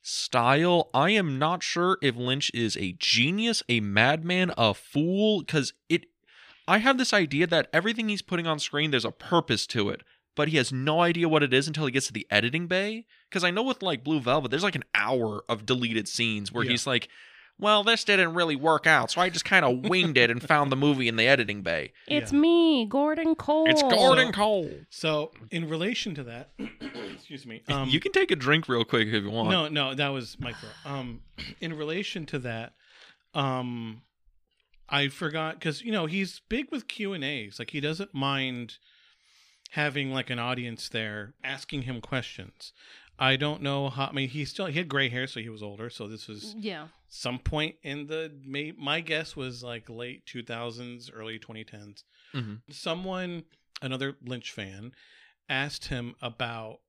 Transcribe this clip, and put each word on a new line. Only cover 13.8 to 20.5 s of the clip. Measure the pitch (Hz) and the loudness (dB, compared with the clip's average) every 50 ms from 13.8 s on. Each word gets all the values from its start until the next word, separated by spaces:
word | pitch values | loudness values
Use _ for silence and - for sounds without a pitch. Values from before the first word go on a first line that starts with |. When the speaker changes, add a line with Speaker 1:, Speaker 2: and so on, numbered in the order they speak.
Speaker 1:
like, | 190 180 160 117 | -2 -2 -2 -2
Blue | 123 147 160 147 | -2 0 0 0
Velvet, | 120 123 131 156 135 120 | 2 2 2 2 2 0
there's, | 131 156 | 0 0
like, | 190 202 170 | 0 0 -2
an | 165 - _ - | -2 -4 _ 0
hour | 104 104 110 135 127 117 110 104 104 - - | 0 2 2 0 0 0 -2 -4 -6 -4 -4
of | 117 104 110 | -4 -4 0
deleted | 104 127 127 123 117 110 110 101 - | -2 0 0 0 0 0 -2 -4 -4
scenes | - - 117 113 110 104 101 101 | -2 -2 0 0 0 -4 -6 -6
where | - 120 113 | -4 -2 0
Speaker 2:
Yeah. | - | 0
Speaker 1:
he's | 123 113 - | 0 0 0
like, | 139 127 117 - - - - - - - - - - _ - | 0 0 0 -2 -4 -16 -20 -20 -20 -20 -20 -20 -20 _ -2
"Well, | 202 208 214 208 196 | 2 4 4 4 6
this | 220 233 220 - | 4 2 2 4
didn't | - 202 190 180 165 | 2 4 4 4 2
really | 165 175 175 165 147 | 2 2 2 2 2
work | 131 143 160 156 147 - | 2 4 4 4 6 6
out, | 160 160 135 120 - | 6 6 6 4 2
so | - 170 | 2 2
I | 180 185 | 2 2
just | 170 170 - | 2 -2 0
kinda | - 202 185 160 131 | 4 4 6 6 6
winged | 127 127 135 214 185 185 175 165 143 | 2 2 2 2 4 4 4 6 6
it | 131 120 117 | 6 6 6
and | 117 123 | 4 0
found | - - | 2 4